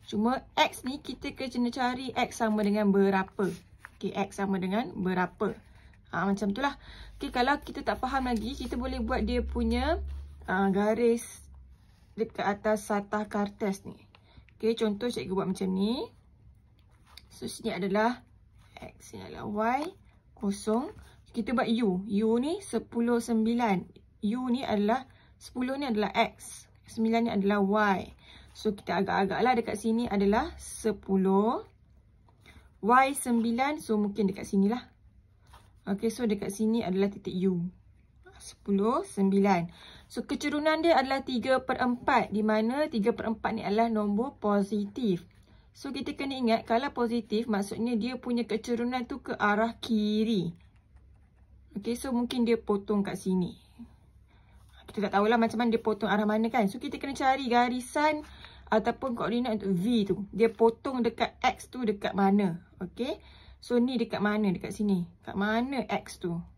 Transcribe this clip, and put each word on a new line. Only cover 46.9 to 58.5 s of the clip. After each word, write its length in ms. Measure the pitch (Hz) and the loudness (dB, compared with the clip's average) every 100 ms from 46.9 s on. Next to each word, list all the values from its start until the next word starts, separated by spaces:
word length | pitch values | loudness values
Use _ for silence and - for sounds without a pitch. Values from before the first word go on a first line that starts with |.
positif, 560 | - 240 233 208 214 233 | -2 0 0 -2 -2 0
maksudnya 480 | 202 208 - 233 240 | -2 -2 -4 -2 -2
dia 240 | 226 254 | -2 -6
punya 240 | 247 240 | -2 -2
kecerunan 640 | 226 220 233 233 240 254 240 | 0 -4 -2 -2 -2 -2 -6
tu 160 | 294 | -8
ke 140 | - - | -8 -2
arah 420 | 208 208 226 233 | 2 2 0 -2
kiri. 720 | - 220 208 214 220 220 170 - - - _ - - - - _ - - - - | -2 0 2 2 2 2 0 -6 -20 -20 _ -20 -20 -20 -20 _ -20 -20 -14 -10
Okey, 160 | 208 240 | -4 -4
so 160 | 269 | 0
mungkin 320 | 240 247 254 | 0 0 2
dia 160 | 226 226 | 2 2
potong 400 | - 202 202 208 | 2 0 2 0
kat 160 | 196 180 | 0 -4
sini. 400 | 190 185 175 - - - 233 - - - _ - - - - - - | 0 0 0 -4 -20 -20 -20 -20 -20 -20 _ -20 -20 -20 -20 -20 -12
Kita 160 | - 196 | -4 0
tak 80 | 196 | 4
tahulah 240 | 208 233 | 4 4
macam 220 | 226 226 | 4 2
mana 80 | 240 | 2
dia 80 | 226 | 2
potong 320 | 226 208 220 | 0 0 2
arah 160 | 202 214 | 2 2
mana, 240 | 214 226 | 2 2
kan. 160 | 247 196 | 2 2
So, 160 | 240 | 0
kita 160 | 285 262 | -8 -8
kena 160 | 277 269 | -6 0
cari 320 | 269 269 262 | 2 2 4
garisan 800 | 240 247 247 247 302 302 302 302 - - | 4 4 0 -4 2 2 2 -6 -18 -20